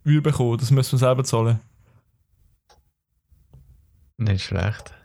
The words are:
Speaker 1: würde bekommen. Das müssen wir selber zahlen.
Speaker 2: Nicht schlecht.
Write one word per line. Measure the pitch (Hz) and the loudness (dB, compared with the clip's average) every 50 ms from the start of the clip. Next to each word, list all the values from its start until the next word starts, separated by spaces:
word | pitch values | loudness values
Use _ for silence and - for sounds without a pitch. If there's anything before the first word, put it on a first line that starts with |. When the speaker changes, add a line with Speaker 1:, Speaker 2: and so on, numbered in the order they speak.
| - | 0
Speaker 1:
würde | 147 151 151 | 2 2 2
bekommen. | 147 156 143 - 123 117 117 | 2 0 0 0 0 0 0
Das | 117 127 113 | 0 0 2
müssen | 139 135 127 - 135 | 2 2 2 0 0
wir | 123 | 2
selber | 131 127 127 127 131 | 2 2 2 2 0
zahlen. | - - 113 113 117 117 110 - - _ _ _ _ _ _ _ _ _ _ _ _ _ _ _ _ _ _ _ _ _ _ _ _ _ _ _ _ _ _ _ _ _ _ _ _ - - _ - - _ _ _ _ _ _ _ _ | -2 0 0 2 0 0 -2 -4 -10 _ _ _ _ _ _ _ _ _ _ _ _ _ _ _ _ _ _ _ _ _ _ _ _ _ _ _ _ _ _ _ _ _ _ _ _ -20 -20 _ -20 -20 _ _ _ _ _ _ _ _
Speaker 2:
Nicht | - 117 104 98 95 - | -4 -2 -2 -2 -2 -4
schlecht. | - 95 87 95 104 - - - - - - | -6 -6 -4 -4 -4 -6 -8 -12 -20 -20 -20